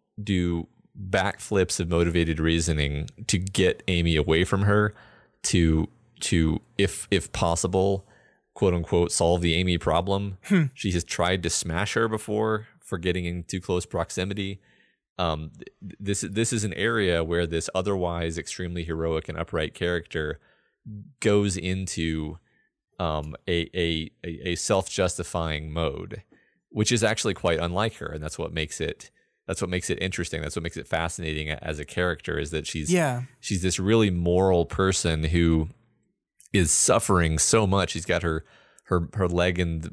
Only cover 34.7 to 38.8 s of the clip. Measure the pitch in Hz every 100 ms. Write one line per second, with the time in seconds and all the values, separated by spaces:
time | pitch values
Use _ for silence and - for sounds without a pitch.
34.7 | - 95 92 87 78 78 85 85 80 78
35.7 | - _ _ _ _ _ _ - 101 82
36.7 | - - 107 - 92 82 78 - 113 98
37.7 | 98 87 85 80 85 82 78 - - _
38.7 | _